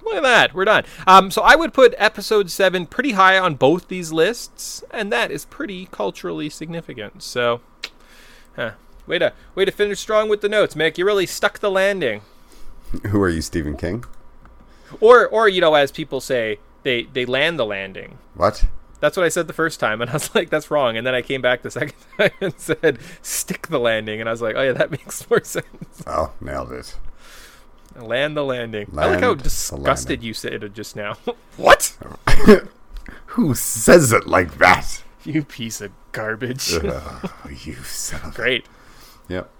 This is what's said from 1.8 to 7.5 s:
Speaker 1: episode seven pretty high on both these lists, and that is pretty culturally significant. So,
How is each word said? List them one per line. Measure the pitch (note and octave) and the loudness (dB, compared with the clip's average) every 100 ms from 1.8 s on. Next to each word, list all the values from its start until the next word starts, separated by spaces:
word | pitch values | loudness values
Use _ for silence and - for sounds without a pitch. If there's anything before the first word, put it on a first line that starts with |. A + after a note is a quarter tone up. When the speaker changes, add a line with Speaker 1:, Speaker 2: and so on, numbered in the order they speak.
| B3 - | 6 6
Speaker 1:
episode | G#3 - G3 G#3+ F#3 | 0 0 -2 0 0
seven | - F#3+ F3+ E3+ | 2 2 2 -6
pretty | - C#4 | -6 -2
high | G3 F#3 F#3+ | 4 6 6
on | F#3 C#3 | 2 2
both | C3 F3+ - | 2 2 -2
these | F#3 E3 | -10 -6
lists, | D#3+ F3 A#3+ - - - - - | 0 0 0 -12 -16 -14 -14 -12
and | A#3+ G3+ | -10 -4
that | A#3+ G#3 | -4 -4
is | D#3+ | -6
pretty | - - A3 F#3 F#3 | -12 -12 -12 -10 -14
culturally | - G3+ - F3+ D#3+ D3+ | -8 -8 -6 -10 -8 -10
significant. | - D#3+ E3+ - B2 G#2 - | -10 -12 -12 -12 -14 -14 -14
So, | - B2 A#2+ | -8 -2 -2